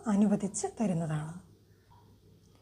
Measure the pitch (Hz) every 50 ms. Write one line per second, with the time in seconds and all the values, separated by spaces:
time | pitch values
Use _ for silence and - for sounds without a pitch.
0 | - 226 202 196 214 196 202 202 202 196 - - - 392 - - 220 190 170 165
1 | 170 151 156 151 156 160 175 185 - - - - - _ - _ _ _ - -
2 | - - - - _ - - - _ - - -